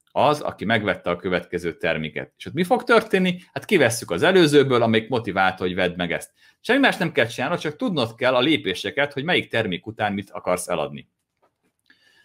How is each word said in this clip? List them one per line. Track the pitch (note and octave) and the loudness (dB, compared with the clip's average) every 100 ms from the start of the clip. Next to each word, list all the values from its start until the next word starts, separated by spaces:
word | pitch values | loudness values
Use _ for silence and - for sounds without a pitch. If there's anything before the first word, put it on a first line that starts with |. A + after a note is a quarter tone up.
| _ | _
az, | - B2 D3 | 0 2 0
aki | - - F#2+ | -4 -6 -2
megvette | A2+ G2+ F2 - | 0 0 -2 -2
a | F2 | -4
következő | G2 F2+ - F2 E2+ D#2+ | -2 -2 -2 -6 -6 -4
terméket. | - D#2+ D#2 D2 - _ | -2 -2 -4 -8 -12 _
És | - | -12
ott | |
mi | A#2+ | -6
fog | F3+ A3+ | -2 0
történni? | - A#3 A3 G3 F#3 F3+ - | 2 2 4 0 0 -2 -8
Hát | - - | -12 0
kivesszük | F3 B2 A#2 - | 4 4 2 -4
az | E2+ | 0
előzőből, | D3 F#3+ D#3+ C#3+ C3+ B2 | 4 6 6 6 6 4
amelyik | A#2 A2+ A2+ | 4 2 0
motivált, | B2 A2 F#2 F#2+ F2 | -4 -2 2 2 2
hogy | F#2 F2+ | -4 0
vedd | F2+ E2+ | -2 -2
meg | F2 | -4
ezt. | D#2 - _ _ _ | -4 -8 _ _ _
Semmi | - C4 | -2 2
más | B3 F3+ | 2 2
nem | F3 | -2
kell | D3+ A#2 | 0 0
csinálnod, | - B2+ F3 | 0 -4 -4
csak | E3 D3 | -6 -6
tudnod | B3+ E3+ A2+ A#2 | -4 -2 -4 -2
kell | B2 B2+ | 0 2
a | |
lépéseket, | C3 D3 G#2+ F2+ G2+ F#2+ C#3+ | 2 0 -2 -4 -6 -4 -4
hogy | C#3 | -4
melyik | D3 C#3 - | -2 -2 0
termék | A#2 G#2+ F2 - | -2 -2 -4 -8
után | A2 G#2+ | -6 -4
mit | G2+ G2+ | -4 -8
akarsz | F2+ - F2 - | -8 -4 -4 -2
eladni. | E2+ C#2+ C#2+ - _ _ _ _ _ _ _ _ _ _ _ | -4 -4 -8 -20 _ _ _ _ _ _ _ _ _ _ _